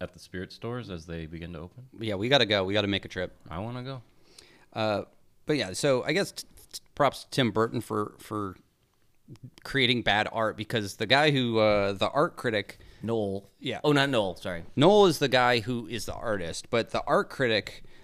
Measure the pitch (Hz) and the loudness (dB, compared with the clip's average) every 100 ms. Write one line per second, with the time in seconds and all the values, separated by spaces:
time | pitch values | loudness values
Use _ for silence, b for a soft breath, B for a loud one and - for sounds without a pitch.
0 | 87 - - 90 92 - 113 123 107 90 | -14 -14 -14 -12 -12 -12 -10 -10 -10 -12
1 | 80 82 80 82 85 85 87 - 131 - | -10 -10 -10 -12 -12 -12 -14 -18 -20 -10
2 | 110 98 113 139 110 104 95 101 101 98 | -6 -4 2 2 4 2 2 0 2 0
3 | - - 87 - - 80 110 123 127 131 | -4 -8 -8 -10 -12 -10 -8 -10 -12 -14
4 | - b b b b b b 113 110 101 | -18 b b b b b b -2 0 0
5 | - _ _ _ - 151 95 95 147 127 | -4 _ _ _ -2 -2 -2 0 2 2
6 | - 160 196 - - - - - - - | 2 0 -2 -6 -16 -20 -18 -18 -8 2
7 | 143 - - - 120 101 113 131 - 107 | 2 2 -2 0 2 2 0 0 -4 -4
8 | 104 - - 107 101 87 _ _ _ _ | -4 -8 -10 -8 -8 -10 _ _ _ _
9 | _ _ - 127 123 - - 139 120 123 | _ _ -20 -20 -20 -18 -6 0 2 2
10 | 110 101 104 - 110 92 107 117 101 - | 2 2 0 0 -2 -2 -4 -4 -4 -6
11 | 104 135 151 143 123 110 107 104 98 98 | 2 4 4 2 2 4 4 4 2 0
12 | 101 - 165 - 127 107 101 - b b | 0 2 0 -2 -4 -2 -4 -12 b b
13 | 104 113 101 98 - _ - 107 147 143 | -4 -2 -2 -4 -10 _ -8 -2 2 4
14 | 139 127 98 85 98 85 82 - 156 208 | 4 2 0 -4 -8 -8 -6 4 6 8
15 | 196 147 139 127 123 123 110 120 98 113 | 6 4 2 4 4 4 0 -4 -6 -8
16 | - - 117 104 82 78 - 117 110 113 | -8 -6 -4 -4 -4 -8 -2 -2 0 -4
17 | - 165 190 - 127 107 - - b b | 0 0 0 -2 0 2 -2 -8 b b